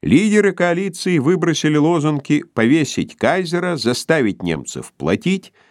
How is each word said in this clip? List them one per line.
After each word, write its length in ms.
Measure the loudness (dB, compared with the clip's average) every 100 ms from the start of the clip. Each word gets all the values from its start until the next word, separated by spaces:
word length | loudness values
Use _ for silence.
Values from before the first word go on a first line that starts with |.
Лидеры 520 | 4 2 4 2 2
коалиции 640 | 0 -2 0 -4 -4 -2 0
выбросили 580 | 2 0 0 0 0 2
лозунги 680 | 2 2 0 -2 -2 -2
«повесить 720 | -2 0 2 4 0 -4 -6 -2
кайзера», 600 | 0 0 -2 -4 -4 -2
«заставить 680 | -2 -2 0 0 0 -2
немцев 520 | -4 -4 -6 -12 -14 _
платить», 560 | -2 0 0 -2 -4 _ _